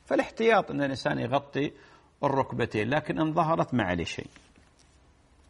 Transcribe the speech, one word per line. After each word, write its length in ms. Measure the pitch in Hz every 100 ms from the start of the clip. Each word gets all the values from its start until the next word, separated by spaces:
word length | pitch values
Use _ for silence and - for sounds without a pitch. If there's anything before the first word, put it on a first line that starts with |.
فالاحتياط 640 | - 269 262 - 226 208 -
أن 120 | 143
الإنسان 360 | 139 131 147 143
يغطي 540 | 120 139 - 135 147 - - - _ -
الركبتين، 640 | 143 135 131 123 113 110 110
لكن 300 | 147 151 165
إن 120 | 160
ظهرت 420 | 160 160 165 156
ما 100 | 123
عليه 200 | 95 87
شيء. 220 | 82 - - - - - - _ _ _ _ _ _ _